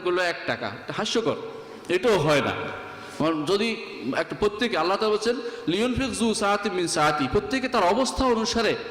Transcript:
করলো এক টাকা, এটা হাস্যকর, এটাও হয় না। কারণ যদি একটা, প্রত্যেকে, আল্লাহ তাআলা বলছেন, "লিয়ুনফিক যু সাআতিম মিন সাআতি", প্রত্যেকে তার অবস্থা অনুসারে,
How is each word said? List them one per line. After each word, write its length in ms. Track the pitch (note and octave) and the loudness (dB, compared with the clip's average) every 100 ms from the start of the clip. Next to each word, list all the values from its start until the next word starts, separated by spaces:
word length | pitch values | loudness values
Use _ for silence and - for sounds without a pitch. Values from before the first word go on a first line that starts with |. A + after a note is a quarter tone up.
করলো 180 | F3 F3+ | 0 2
এক 180 | F3+ E3 - | 0 -2 -4
টাকা, 200 | A#2 G#2+ | -4 -4
এটা 260 | G2 - - | -8 -8 -4
হাস্যকর, 400 | G#3+ A#3 E3+ A2 - - - - - | 0 0 0 -2 -4 -12 -14 -12 -2
এটাও 300 | F3+ A#3+ F#3+ | 0 4 4
হয় 220 | D3 C#3+ | 4 2
না। 120 | A2 E2 D2+ - - - - - | 2 -2 -6 -8 -12 -14 -12 -2
কারণ 260 | D3+ D#3 | 0 0
যদি 320 | D3 G3+ A3+ A3 - - - - | 0 0 0 -2 -8 -8 -4 -2
একটা, 200 | E3 D3 | -2 0
প্রত্যেকে, 380 | G#3 - A#3+ E3 | 0 2 0 2
আল্লাহ 180 | E3+ G3+ | 2 2
তাআলা 200 | G#3+ G#3 | 2 0
বলছেন, 200 | A3+ B3+ - - - | 0 -2 -4 -8 -2
"লিয়ুনফিক 520 | F#3 B3 A#3+ C4 G3 | 0 0 0 -2 0
যু 160 | A3+ | 0
সাআতিম 400 | G#3 G3+ G#3 G#3+ | 2 2 2 0
মিন 120 | F#3 E3 | -2 0
সাআতি", 420 | E3 D3+ D3+ C3 | 2 2 2 2
প্রত্যেকে 360 | G#3 G#3 C4 B3+ | 0 0 -2 0
তার 140 | A#3+ | 2
অবস্থা 420 | F3 G#3+ B3+ - | 4 4 2 2
অনুসারে, 500 | C4 A3+ A3 A3+ G#3+ B2+ - | 2 2 2 0 2 0 -4